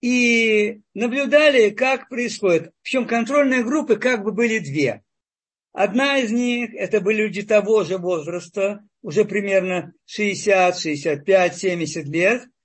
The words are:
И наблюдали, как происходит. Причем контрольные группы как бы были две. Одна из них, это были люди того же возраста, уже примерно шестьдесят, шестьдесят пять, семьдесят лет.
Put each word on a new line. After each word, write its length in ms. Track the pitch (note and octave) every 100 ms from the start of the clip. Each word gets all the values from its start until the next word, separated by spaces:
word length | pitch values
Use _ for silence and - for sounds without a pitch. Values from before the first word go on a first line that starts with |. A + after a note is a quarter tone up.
И 800 | A#3+ B3 A#3+ A#3 A3+ G#3+ G#3 G#3+ _
наблюдали, 760 | G3 A#3 B3+ C#4 D4 D4+ C4+ G#3+
как 400 | G#3 B3+ C4 -
происходит. 640 | B3 A#3+ A#3 G3 E3 D#3+ _
Причем 260 | - C4 A#3+
контрольные 560 | A#3 A3+ C#4+ C#4 B3+
группы 320 | A3+ D4+ C4+ G#3+
как 300 | B3 B3 G3+
бы 80 |
были 260 | F#3+ A#3+ A3
две. 420 | D3 C#3+ C3+ G#2 _ _ _ _ _ _ _
Одна 460 | - G3 G#3 C#4 C#4
из 120 | A#3+
них, 440 | A#3 B3 A#3+ A#3
это 260 | - F#3 G#3+
были 220 | F#3 G#3+
люди 200 | G#3+ F3+
того 440 | G3+ G#3+ G3 A3 E3
же 120 | F#3
возраста, 840 | F3 F3 D3 F3 E3+ - G3 G#3 _ _
уже 220 | G#3 D#3
примерно 720 | G#3 G3+ G3+ F#3+ F#3 F3+ E3+ - _
шестьдесят, 720 | - G#3 E3+ G#3 F#3+ F3+ F3+
шестьдесят 460 | E3 D3 D#3 C#3+
пять, 340 | C#3+ F#3+ F3+ F3+
семьдесят 500 | F#3+ F3 D#3 E3 C#3+
лет. 420 | D#3+ F3+ A#3+ - _